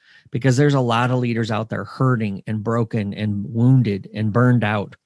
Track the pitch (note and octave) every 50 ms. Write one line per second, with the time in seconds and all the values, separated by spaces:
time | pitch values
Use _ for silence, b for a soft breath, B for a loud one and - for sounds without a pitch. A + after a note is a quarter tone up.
0 | b b b b b b - A#2+ - C3+ A#2+ C3+ D3 D3 C#3 C3+ B2 A#2 A2+ A#2
1 | B2 B2 B2+ B2 B2 A#2+ A2+ A#2 A2+ G#2+ G#2+ G#2 A2 - A2 G#2 G2+ - - -
2 | C3+ B2+ B2+ A2 A2+ G2+ G2 F#2 - A2+ A2 G#2+ G2+ A#2 A2+ A#2+ A#2 - - A2+
3 | G2+ G2+ - - G#2+ G#2+ G2+ G2+ G2+ - A#2 A2+ A#2+ C3 C3+ B2+ G#2+ G#2 G2+ G2
4 | - - - G#2+ A2 G#2+ G2 A#2+ B2 B2 B2 A#2 A2 G#2 G#2+ G#2 F#2+ - - _
5 | _